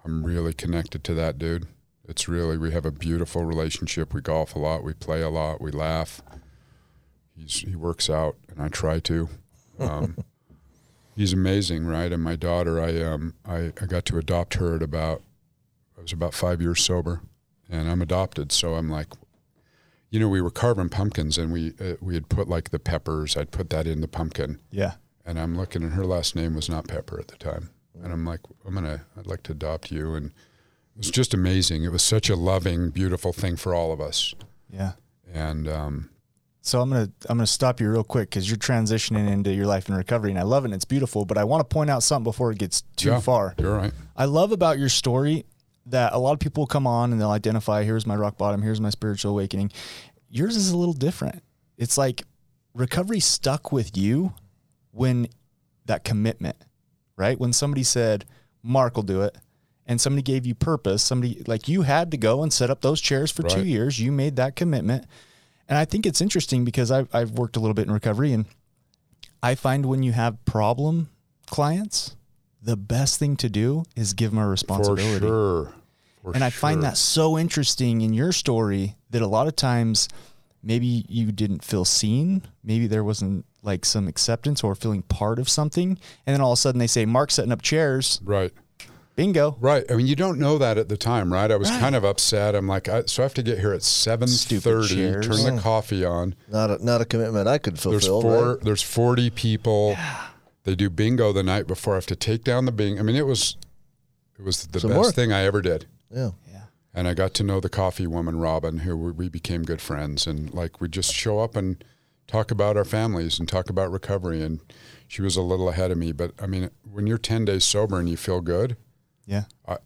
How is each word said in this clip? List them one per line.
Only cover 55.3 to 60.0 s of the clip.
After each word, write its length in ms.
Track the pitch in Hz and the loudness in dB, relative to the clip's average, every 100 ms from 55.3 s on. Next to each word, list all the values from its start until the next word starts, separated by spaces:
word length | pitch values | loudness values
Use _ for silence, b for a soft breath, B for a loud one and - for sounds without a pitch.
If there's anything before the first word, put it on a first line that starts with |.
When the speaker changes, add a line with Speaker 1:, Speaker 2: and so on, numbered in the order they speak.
| - _ _ _ _ - | -6 _ _ _ _ -4
Speaker 2:
that 180 | 104 | -4
commitment, 520 | - 107 110 - 80 - - _ _ _ _ - | 0 0 0 0 -6 -8 -14 _ _ _ _ -2
right? 220 | 98 127 | 0 0
When 140 | 123 | 0
somebody 300 | 120 143 143 | 0 0 0
said, 420 | 123 123 113 104 - b b b | 0 2 2 2 -2 b b b
"Mark 320 | 117 131 123 120 | 0 2 4 2
will 80 | |
do 180 | 98 95 | 0 0
it," 140 | 101 - _ _ _ _ - | 0 -4 _ _ _ _ -4
and 120 | |
somebody 220 | 120 | -2